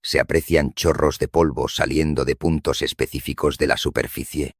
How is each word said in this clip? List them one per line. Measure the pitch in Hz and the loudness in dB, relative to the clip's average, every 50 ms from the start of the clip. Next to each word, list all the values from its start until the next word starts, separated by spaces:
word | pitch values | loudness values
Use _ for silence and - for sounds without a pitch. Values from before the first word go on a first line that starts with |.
¿Se | - - - 67 | -8 0 0 0
aprecian | 64 - - 80 - - 82 80 71 64 - | 0 2 0 0 2 4 2 2 2 2 -2
chorros | - - 85 76 - 73 76 69 - | 0 2 2 2 4 2 0 2 0
de | - | -4
polvo | - - 82 82 78 65 - 64 | 0 2 2 2 2 2 -2 -4
saliendo | - - - - - 65 76 78 78 76 65 67 | -4 -2 -2 -2 0 2 0 2 2 0 0 0
de | 65 67 | -2 -2
puntos | - 78 85 82 76 - - 69 - | 0 0 0 0 2 0 -2 -2 -2
específicos | 71 65 - - - - - 69 - - 67 - - 73 69 | -4 -6 -2 -4 -4 -4 -4 -8 -6 -6 -6 0 0 0 0
de | - - | 0 0
la | 71 - | 0 0
superficie? | - - - - - - - - - 65 - - 73 71 69 - | 0 0 -2 -2 -2 -4 -4 -6 -8 -10 -6 -4 -4 -4 -4 -6